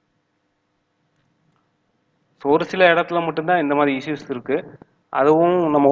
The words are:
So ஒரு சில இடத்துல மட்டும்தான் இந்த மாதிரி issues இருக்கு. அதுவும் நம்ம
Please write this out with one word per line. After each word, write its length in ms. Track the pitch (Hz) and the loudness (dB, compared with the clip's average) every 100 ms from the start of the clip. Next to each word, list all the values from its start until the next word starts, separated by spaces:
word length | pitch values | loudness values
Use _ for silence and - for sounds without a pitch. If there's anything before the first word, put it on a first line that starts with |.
| _ _ _ _ _ _ _ _ _ _ _ _ _ _ _ _ _ _ _ _ _ _ _ _ | _ _ _ _ _ _ _ _ _ _ _ _ _ _ _ _ _ _ _ _ _ _ _ _
So 40 | 139 160 | -2 0
ஒரு 80 | 170 | 0
சில 180 | 185 180 | 2 2
இடத்துல 260 | 170 170 170 165 | 2 0 -4 -4
மட்டும்தான் 340 | 160 160 180 | -4 -2 0
இந்த 100 | 143 143 | 0 0
மாதிரி 140 | 143 131 | 0 -2
issues 240 | 156 143 - | -6 -10 -10
இருக்கு. 240 | 123 123 151 - - - _ _ 131 | -10 -6 -6 -8 -20 -20 _ _ 0
அதுவும் 360 | 143 160 175 180 160 | 2 4 2 0 0
நம்ம 160 | 147 143 | 2 6